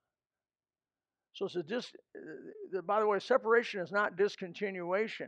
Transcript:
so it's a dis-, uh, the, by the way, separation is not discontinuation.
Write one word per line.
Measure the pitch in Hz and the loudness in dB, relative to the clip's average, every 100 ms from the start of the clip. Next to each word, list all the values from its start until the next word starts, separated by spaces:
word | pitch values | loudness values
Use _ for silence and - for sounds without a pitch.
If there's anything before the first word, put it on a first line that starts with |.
| _ _ _ _ _ _ _ _ _ _ _ _ _ | _ _ _ _ _ _ _ _ _ _ _ _ _
so | - 190 | -6 -4
it's | 180 | -2
a | |
dis-, | 156 240 - - _ - | -4 -4 -6 -12 _ -14
uh, | - - - 440 392 | -12 -12 -14 -14 -8
the, | 185 | -4
by | 170 208 | 0 2
the | 214 | 4
way, | 196 | 2
separation | - - 214 233 226 202 | 4 4 6 4 4 -2
is | 170 | 0
not | 202 208 175 | 2 2 2
discontinuation. | 202 - 185 - 202 185 175 190 220 - | 0 0 -10 -4 -4 -4 0 0 0 -4